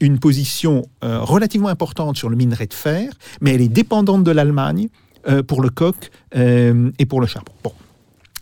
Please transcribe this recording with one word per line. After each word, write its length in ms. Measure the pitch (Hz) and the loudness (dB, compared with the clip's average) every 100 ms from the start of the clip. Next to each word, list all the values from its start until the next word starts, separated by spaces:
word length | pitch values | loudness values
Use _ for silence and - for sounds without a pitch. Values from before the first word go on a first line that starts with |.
une 180 | 143 135 | 0 2
position, 640 | 151 135 139 - 165 139 - _ 120 | 2 2 -2 -2 0 0 -2 _ -6
euh, 160 | 113 | -4
relativement 480 | 113 180 214 214 202 | 0 0 2 0 -2
importante 480 | 170 165 - 151 135 | -2 -6 -6 -6 -6
sur 100 | 117 | -4
le 80 | 117 | 0
minerai 320 | 123 113 113 | 0 -2 -6
de 60 | |
fer, 400 | - 147 165 262 - - - | -6 -4 -4 -4 -12 -20 -4
mais 160 | 139 127 | 0 2
elle 60 | |
est 80 | 120 | 2
dépendante 560 | 117 233 214 202 196 170 | 2 2 2 2 2 4
de 60 | |
l'Allemagne 580 | 151 147 143 139 165 220 - _ _ - | 4 2 0 0 -2 -4 -8 _ _ -2
euh, 160 | 139 | 0
pour 180 | 131 131 | 0 0
le 80 | 131 | 0
coq, 260 | - 170 - - _ _ 127 | 0 -2 -2 -10 _ _ 0
euh, 560 | 123 120 120 120 123 - | 2 4 4 2 0 -2
et 60 | 143 | -2
pour 160 | 135 | 0
le 60 | 120 | -2
charbon. 240 | - - - | -6 -16 -12
Bon. 100 | - - - _ _ _ _ - | -12 -12 -20 _ _ _ _ -14